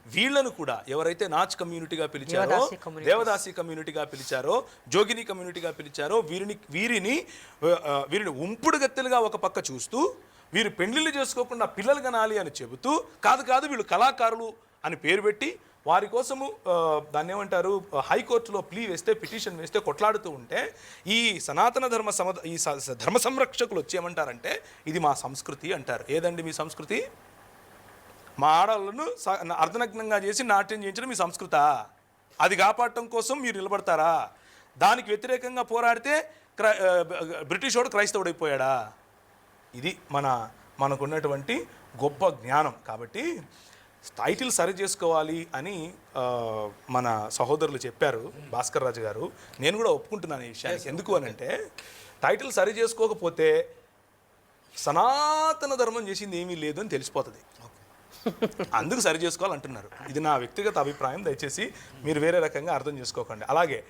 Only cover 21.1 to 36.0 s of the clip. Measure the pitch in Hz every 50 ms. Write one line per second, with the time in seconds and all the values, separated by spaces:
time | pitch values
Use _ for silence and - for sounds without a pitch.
21.1 | 214 233 233 226 196 156 - - 143 165 214 247 240 269 262 254 233 220 214 208
22.1 | 196 - 180 185 180 175 - 165 170 156 - 156 143 139 - 135 127 117 - 165
23.1 | - 247 - 240 262 262 254 254 - - 240 - 190 165 - - - 180 170 175
24.1 | 175 165 151 131 120 117 - 165 - - - - - - - 156 160 175 160 147
25.1 | 135 - - 131 135 - - - 143 - - 165 190 143 127 - 123 110 - -
26.1 | 143 165 165 175 170 170 160 160 151 - 156 156 - - 151 - 208 330 508 554
27.1 | - - - - - - - - - - - - - - - - - - - -
28.1 | - - - - - - 143 151 156 165 190 214 220 208 196 202 214 269 311 466
29.1 | 494 - - 202 190 190 180 165 175 160 160 165 185 233 240 214 202 220 220 220
30.1 | 214 202 190 202 208 - 254 226 202 196 202 202 220 214 202 196 190 233 247 262
31.1 | 240 190 180 170 - - 196 175 165 147 147 151 139 117 107 - _ _ _ _
32.1 | _ _ _ _ _ - 151 185 196 175 190 208 214 - 240 233 247 240 233 233
33.1 | 233 226 220 - 269 285 262 240 202 196 190 196 202 196 190 190 170 156 156 170
34.1 | 165 147 117 - - _ _ - - - - _ _ 131 165 202 233 247 208 202
35.1 | 214 208 247 247 254 247 247 247 254 247 240 - 226 233 240 233 233 233